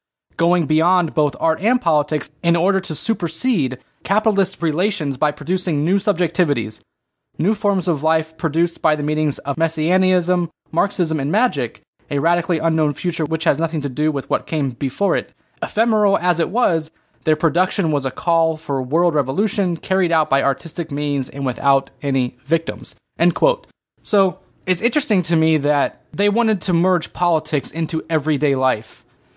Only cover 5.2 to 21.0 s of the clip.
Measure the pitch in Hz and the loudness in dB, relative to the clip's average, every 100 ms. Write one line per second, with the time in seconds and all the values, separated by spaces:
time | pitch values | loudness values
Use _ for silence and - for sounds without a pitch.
5.2 | 151 147 143 185 180 147 160 196 214 170 | -2 -2 -4 -2 0 -2 0 0 0 0
6.2 | 175 - 160 127 104 - _ _ _ _ | -2 0 0 0 -2 -10 _ _ _ _
7.2 | _ - 180 214 202 190 175 147 156 160 | _ -4 -2 0 0 0 0 0 0 0
8.2 | 156 - 160 160 170 - 156 151 147 151 | -2 -6 -2 0 0 0 0 0 0 0
9.2 | 151 - 139 139 160 - 160 185 185 185 | 0 -2 -6 0 0 0 0 2 4 2
10.2 | 170 180 170 _ _ 160 190 - 160 156 | 2 0 -2 _ _ -2 -2 0 -2 0
11.2 | 139 196 247 143 120 - _ _ - 143 | 0 0 0 -2 -6 -6 _ _ -4 0
12.2 | 165 175 170 165 165 160 151 147 175 165 | 2 0 0 0 2 2 0 0 -4 -2
13.2 | 156 160 165 143 165 160 135 127 156 143 | -2 0 0 0 -2 -2 -4 -2 0 -2
14.2 | - 139 - 156 135 113 135 - 202 135 | -2 -4 -2 -2 -2 -2 -6 -2 0 0
15.2 | - _ _ - - 208 233 214 208 185 | -4 _ _ -12 -6 0 0 2 2 2
16.2 | 180 165 160 220 220 165 151 _ _ _ | 0 0 0 0 2 0 -4 _ _ _
17.2 | 156 156 160 165 185 - 160 147 131 - | -2 2 2 2 0 0 0 0 -2 -4
18.2 | 170 165 165 156 - 135 127 160 175 147 | 0 2 2 -2 -4 -4 0 2 2 2
19.2 | 127 151 214 202 185 165 - 190 175 165 | 0 0 0 0 -2 -2 -2 0 2 0
20.2 | 151 135 135 135 156 - 160 147 | 0 0 0 -2 -6 -8 -6 -4